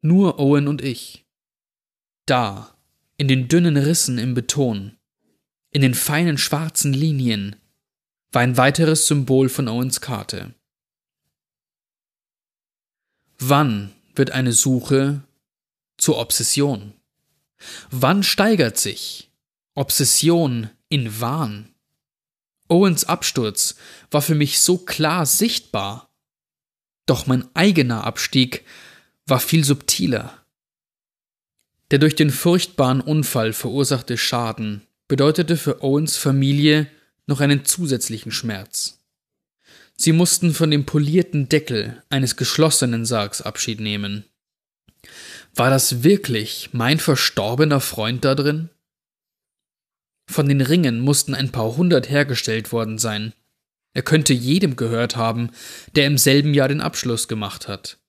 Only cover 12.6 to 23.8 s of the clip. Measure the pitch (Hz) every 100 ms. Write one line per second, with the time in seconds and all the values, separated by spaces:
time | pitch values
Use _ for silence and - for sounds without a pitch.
12.6 | _ _ _ _ _ _ _ _ 127 139
13.6 | 147 107 101 - _ - 135 131 127 113
14.6 | 139 127 123 135 139 143 139 _ _ _
15.6 | _ _ _ _ - 120 117 - - -
16.6 | 143 117 101 104 _ _ _ _ _ _
17.6 | - - - 131 131 190 190 - 208 220
18.6 | 123 - - - - - - _ _ _
19.6 | _ - 135 - 135 - 156 170 156 120
20.6 | 110 _ _ 147 117 107 120 147 139 104
21.6 | 110 _ _ _ _ _ _ _ _ _
22.6 | _ 170 196 165 - 160 - - 110 101
23.6 | - -